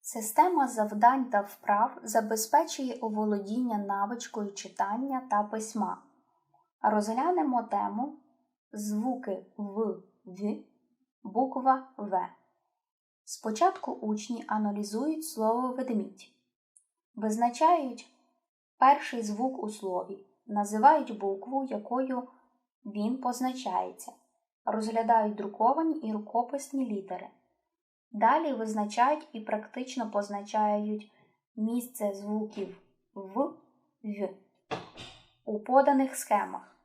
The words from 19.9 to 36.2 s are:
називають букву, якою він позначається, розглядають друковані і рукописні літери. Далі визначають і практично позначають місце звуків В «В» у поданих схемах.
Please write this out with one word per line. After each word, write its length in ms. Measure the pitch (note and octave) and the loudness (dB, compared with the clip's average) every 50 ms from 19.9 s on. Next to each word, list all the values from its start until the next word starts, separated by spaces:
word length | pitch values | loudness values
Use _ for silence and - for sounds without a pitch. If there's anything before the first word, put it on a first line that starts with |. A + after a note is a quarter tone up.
| F3+ F3+ F#3+ G3 G3 - - _ _ _ _ | -4 -4 -4 -6 -12 -14 -14 _ _ _ _
називають 720 | A#3 G#3 G#3 G#3 G3+ G#3+ G#3+ A#3+ C#4+ D#4 D4+ B3+ A#3 A3 G3+ | -4 -2 -2 -2 0 0 6 8 8 8 8 2 -4 -6 -4
букву, 440 | G3 G3 G3 G3 - B3 C4+ C4+ C4+ | -4 -4 -4 -4 -6 -4 -4 -2 -2
якою 640 | B3+ A3 G#3 G#3+ - A#3+ B3+ C4 C4 C4 B3 B3+ - - _ _ _ _ _ _ _ _ _ _ | -2 -6 -6 -4 -4 -2 -2 -2 -2 -4 -6 -6 -8 -18 _ _ _ _ _ _ _ _ _ _
він 320 | G#3+ G3+ G#3 G#3 A#3 C4 | -10 -6 -2 -2 -2 -2
позначається, 960 | C4 B3 B3 B3 - C4 B3+ B3+ - - G3+ F#3 F3+ F#3 F#3 - - - - - _ _ _ _ _ _ _ _ _ _ | -2 -2 -4 -2 -2 -4 -4 -4 -4 -6 -2 -2 -2 -2 -4 -8 -14 -16 -18 -18 _ _ _ _ _ _ _ _ _ _
розглядають 680 | - G#3 A3 G#3+ A3 A3 A3+ A3+ A3 A#3 A3+ G#3+ G#3+ G#3 | -2 -2 -2 -2 0 0 0 4 6 4 4 4 2 -2
друковані 640 | G#3+ G3+ G3 - - A3 A#3+ C#4+ D#4+ E4 D#4+ D4+ D#4 | -4 -8 -8 -2 2 4 4 4 4 2 0 -2 -2
і 120 | - A3 G#3+ | -4 -4 -4
рукописні 720 | G#3+ G#3+ - - A#3 A#3+ A#3+ C#4+ C#4 C#4 - - C4+ C4 | -4 -6 -2 -2 -2 -2 -2 -4 -8 -8 -6 -4 -4 -2
літери. 420 | A3+ G#3 G3 F#3+ - F#3 - - - _ _ _ _ _ _ _ _ _ _ _ _ _ _ _ _ | -2 -4 -6 -6 -8 -10 -10 -10 -16 _ _ _ _ _ _ _ _ _ _ _ _ _ _ _ _
Далі 420 | - G#3 A3+ A3+ C#4 D#4+ E4 D4+ B3+ | -2 4 4 6 6 4 2 0 -2
визначають 760 | A3 A3+ A3 G#3+ G#3+ G#3 G3+ - A#3 A#3+ C4+ D4+ D4+ - - | -2 -4 -2 -2 -2 -2 -2 2 4 4 4 4 0 -4 -12
і 100 | - A3 | -14 -10
практично 680 | G#3+ - A3 G#3+ G#3+ - - B3+ B3+ - - C4 A3+ G#3+ | -4 -4 -4 -4 -4 -10 -10 -10 -10 -8 -6 -6 -6 -2
позначають 1000 | G#3 G3+ G3+ G3+ G3+ G3+ G3+ G#3 - G#3+ G#3+ G#3 G#3 G#3 G#3 G#3+ G#3+ G#3+ G#3 _ _ _ _ _ _ _ _ _ _ | -2 -2 -2 -2 -8 -8 -8 -2 0 2 2 4 2 2 0 -2 -4 -4 -8 _ _ _ _ _ _ _ _ _ _
місце 580 | A3+ G#3+ A3 A#3 B3 A#3+ - - - G#3+ G3+ G3 | -4 -2 -2 -2 -2 -4 -6 -6 -2 -2 -2 -2
звуків 680 | G3 G3+ G#3 G#3+ A3 G#3+ G#3+ - G#3 F#3+ F3+ - - _ _ _ _ _ _ _ | -4 -6 -4 -2 -2 -2 -4 -6 -8 -8 -8 -10 -18 _ _ _ _ _ _ _
В 400 | G3 G3 F#3+ G3 B3 C#4+ E4+ - - _ _ _ _ _ _ _ _ - | -14 -14 -6 -2 -2 -2 -2 -4 -14 _ _ _ _ _ _ _ _ -10
«В» 260 | G#3 G3+ G#3 G3 F#3 - - _ _ _ _ _ _ - - - - - - - - - - _ _ _ _ _ | -8 -6 -4 -6 -6 -6 -12 _ _ _ _ _ _ -8 -8 -8 -14 -18 -18 -18 -18 -18 -20 _ _ _ _ _
у 140 | - G#3+ G#3 | -6 -6 -4
поданих 560 | G#3+ - B3 C4+ C4+ D4 C#4 C4+ C4+ C4 - | -2 4 6 6 8 8 6 4 2 2 -2
схемах. 600 | - | -8